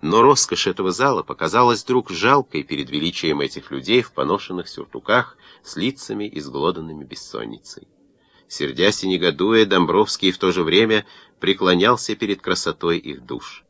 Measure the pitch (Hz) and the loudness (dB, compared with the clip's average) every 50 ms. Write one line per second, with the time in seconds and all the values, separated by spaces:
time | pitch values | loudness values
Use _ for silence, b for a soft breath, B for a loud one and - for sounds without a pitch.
0 | - 78 90 110 120 135 143 135 - - - - - 98 90 - 98 92 90 98 | -2 2 4 6 8 8 6 6 4 -2 -2 -2 -2 -2 -2 -2 -2 -4 -2 0
1 | 127 139 131 95 - _ - - 82 80 - 117 123 120 120 104 - - 127 127 | 0 0 0 0 -4 _ -8 -4 -4 -2 2 4 4 4 4 0 0 0 0 0
2 | - - 95 78 95 117 135 143 135 _ - 80 71 _ 80 71 69 64 71 73 | 0 -2 -6 -2 2 4 4 4 2 _ -6 -6 -6 _ -6 -6 -6 -6 -4 -4
3 | 76 85 - - - 80 73 73 71 67 - - - - 69 69 65 82 110 123 | -2 -2 -4 -2 -2 -2 0 0 -2 -4 -6 -10 -14 -10 -10 -10 -2 2 2 2
4 | 117 - _ - 69 71 90 101 - - 92 90 85 - - - - _ - - | 2 0 _ -4 -2 0 0 -2 -2 -8 -10 -10 -10 -10 -12 -16 -16 _ -14 -14
5 | - - 107 123 117 - - b b b b b b - - - 92 123 135 - | -2 2 2 2 2 0 -8 b b b b b b -14 -8 -4 -4 -4 -4 -6
6 | - - 110 104 104 104 - 80 73 69 62 69 - 85 85 80 80 80 78 76 | -10 -10 -8 -8 -8 -8 -10 -12 -12 -10 -6 -4 -2 -2 -2 -4 -8 -12 -12 -14
7 | 73 65 - - - - - 62 57 55 57 - _ - - - - _ _ _ | -16 -16 -18 -18 -18 -14 -12 -12 -10 -10 -14 -16 _ -20 -20 -20 -20 _ _ _
8 | _ _ _ b b b b b b b - - 73 71 64 64 87 101 107 - | _ _ _ b b b b b b b -8 -6 -6 -6 -2 0 2 2 2 0
9 | - 95 92 87 82 87 80 71 90 104 113 113 110 98 98 92 90 87 85 98 | -2 -2 -2 2 2 0 0 2 0 2 4 4 4 6 4 2 4 4 4 2
10 | 107 98 - - - 92 87 - - 92 85 90 87 80 82 98 113 110 110 107 | 2 2 0 -2 -2 -2 -2 0 0 0 0 0 0 2 4 4 4 4 2 0
11 | 101 B B B B B B _ - 90 98 95 95 92 90 87 92 113 123 113 | -2 B B B B B B _ -2 -2 -2 0 2 2 4 4 4 4 2 2
12 | - - 110 - 117 101 101 92 _ - 90 - - 87 80 _ - 85 85 85 | 0 -6 -4 -4 -2 -4 -4 -4 _ -4 -4 -2 -2 -4 -6 _ -2 -2 -2 -2
13 | - 76 71 65 62 - 67 58 - - - - _ _ | -4 -8 -14 -14 -12 -12 -12 -12 -12 -14 -20 -20 _ _